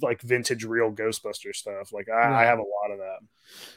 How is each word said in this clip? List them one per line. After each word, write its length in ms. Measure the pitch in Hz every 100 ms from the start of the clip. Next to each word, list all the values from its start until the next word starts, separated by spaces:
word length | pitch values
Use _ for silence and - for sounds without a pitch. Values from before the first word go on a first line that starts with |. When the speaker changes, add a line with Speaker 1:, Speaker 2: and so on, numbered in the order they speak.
Speaker 1:
like, 200 | 135 113
vintage 420 | 120 123 117 117
real 260 | 110 113 113
Ghostbuster 640 | 104 110 110 107 104 101
stuff. 380 | - 107 98 101
Like, 160 | 104 101
I, 60 | 113
I 100 | 117
Speaker 2:
Right. 140 | 113 117
Speaker 1:
have 120 | 117
a 40 |
lot 280 | 104 101 104
of 80 | 98
that. 200 | 95 95 107 _ _ - -